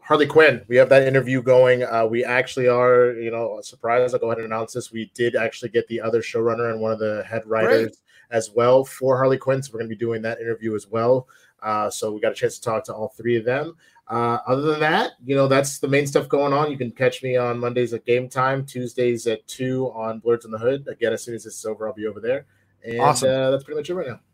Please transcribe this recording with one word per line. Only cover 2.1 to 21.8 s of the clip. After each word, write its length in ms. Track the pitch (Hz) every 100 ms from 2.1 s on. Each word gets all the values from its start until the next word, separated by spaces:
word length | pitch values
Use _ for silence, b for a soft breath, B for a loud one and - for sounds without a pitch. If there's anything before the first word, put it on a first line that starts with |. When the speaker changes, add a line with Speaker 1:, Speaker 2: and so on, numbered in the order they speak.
| 117
Speaker 1:
actually 440 | 120 123 127 - 123
are, 440 | 123 123 123 123
you 160 | 117 117
know, 280 | 113 113 107
surprised. 520 | 104 - 113 120 127
I'll 60 | 120
go 60 | 117
ahead 80 | 113
and 80 | 113
announce 260 | 110 110
this. 180 | 123 113
We 180 | 113 110
did 200 | - 120 120
actually 340 | 110 - 120
get 160 | 113 110
the 120 | 113
other 220 | 110 113
showrunner 480 | 110 117 117 113 120
and 100 | 110
one 120 | 110
of 60 | 110
the 240 | 110 107 98
head 140 | 113 110
writers 360 | 110 110 - 113
Speaker 2:
Great. 100 | - _ b b
Speaker 1:
as 200 | 120 -
well 320 | 113 120 131
for 320 | 135 - 131 127
Harley 220 | 131 135
Quinn. 240 | 131 135
So 100 | 135
we're 80 | 110
gonna 80 | 113
be 80 | 107
doing 260 | 117 113
that 180 | 113 117
interview 340 | 113 113 113
as 120 | 107 -
well. 400 | 110 117 131 127 b b b
Uh, 260 | 107 107 104
so 220 | - 110
we 80 | 107
got 120 | 110
a 20 |
chance 220 | 101 120 -
to 60 |
talk 200 | - 110
to 80 | -
all 160 | 110 110 _
three 200 | 113 117
of 80 |
them. 320 | 110 131 156 165 b b _
Uh, 300 | 117 120 117 -
other 140 | 131
than 180 | 151 151
that, 320 | 156 180 247 -
you 120 | 120 139
know, 100 | 135
that's 320 | 135 139 -
the 80 | 139
main 220 | 139 143
stuff 200 | 147 131
going 240 | 147 143
on. 180 | 139 151
You 40 | 135
can 140 | 123
catch 320 | - 127 123
me 140 | 131 127
on 220 | 123 120
Mondays 340 | 120 123 120
at 100 | 113
Game 240 | - 120 127
Time, 380 | 131 127 135 139
Tuesdays 640 | 127 123 - 123 120 117
at 180 | 110 _
two 460 | - 131 131 131
on 240 | 113 110 113
Blurs 260 | 117 117
in 60 | 113
the 80 | 110
Hood. 300 | 117 139 139
Again, 240 | 110 113
as 100 | 113
soon 140 | - 113
as 80 |
this 120 | 107 -
is 80 |
over, 220 | 110 107